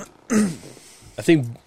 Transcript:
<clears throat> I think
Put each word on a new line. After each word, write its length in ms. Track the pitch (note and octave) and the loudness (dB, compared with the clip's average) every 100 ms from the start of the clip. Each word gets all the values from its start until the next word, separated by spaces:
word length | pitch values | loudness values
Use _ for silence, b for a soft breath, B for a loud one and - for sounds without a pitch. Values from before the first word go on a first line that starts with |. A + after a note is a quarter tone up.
| - | -18
<clears throat> 220 | _ - | _ -2
I 920 | A3 G#2+ D#3 - - - - - - | 0 0 -6 -18 -20 -20 -20 -18 -4
think 260 | - D#3+ A#2 A#2+ | 2 2 0 -10